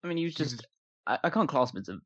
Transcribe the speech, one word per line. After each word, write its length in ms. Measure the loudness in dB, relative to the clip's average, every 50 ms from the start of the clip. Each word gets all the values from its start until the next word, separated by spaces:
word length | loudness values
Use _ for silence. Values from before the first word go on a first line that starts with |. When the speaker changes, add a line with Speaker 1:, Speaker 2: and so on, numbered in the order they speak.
| -2
Speaker 1:
I 40 | -2
mean, 100 | -2 0
he 80 | 0
was 100 | -2 -2 -2
Speaker 2:
He 60 | -2
was 80 | -2 -2
Speaker 1:
just, 140 | -8 -12 -16 _ _ _ _ _ _ _ -2
I, 120 | -2 2 2
I 60 | 2
can't 200 | 4 4 2 4
class 240 | 4 2 2 2 0
him 60 | -8
as 80 | -8 -8
a 80 | -8 -10 -10